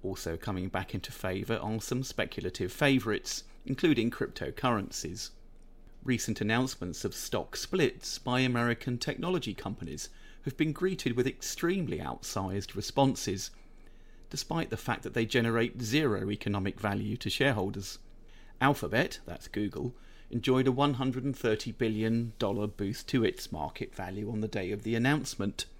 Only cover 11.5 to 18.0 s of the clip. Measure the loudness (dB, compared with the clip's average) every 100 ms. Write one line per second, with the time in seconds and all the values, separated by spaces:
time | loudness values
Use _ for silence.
11.5 | 0 2 2 0 -2 -4 -6 -4 -2 0
12.5 | -2 -2 -6 -2 6 6 6 -2 -4 -6
13.5 | -12 -20 -20 -20 -20 -20 -20 -10 -10 -4
14.5 | -2 -2 -4 -2 -2 0 0 4 4 4
15.5 | 4 2 0 0 4 4 2 0 0 0
16.5 | 2 0 0 0 0 -2 -2 -2 4 4
17.5 | 4 0 -2 -8 -10